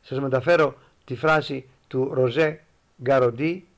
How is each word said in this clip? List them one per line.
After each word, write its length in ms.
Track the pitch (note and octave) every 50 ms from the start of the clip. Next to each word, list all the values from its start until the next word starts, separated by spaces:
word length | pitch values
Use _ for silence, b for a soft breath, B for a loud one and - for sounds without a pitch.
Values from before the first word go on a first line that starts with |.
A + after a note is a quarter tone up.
Σας 200 | _ - C3+ C3
μεταφέρω 540 | C#3 C3+ B2 C3 B2+ D#3+ F3 E3 D#3 C#3 - b b b b b b
τη 120 | - C3
φράση 520 | A#2+ - D#3 D#3 D#3 D3 - C#3+ C3+ C3 - _ _ _ _
του 220 | - C3 C3 C3 -
Ροζέ 480 | B2+ B2+ B2 A#2 C#3+ D#3+ D3+ D#3 D#3 _ _ _ _ _ _ _ _ B2+
Γκαροντί 640 | B2+ C#3 C3+ B2+ A#2+ A2+ A2+ C#3+ D#3+ E3+ F#3+ F#3 _ _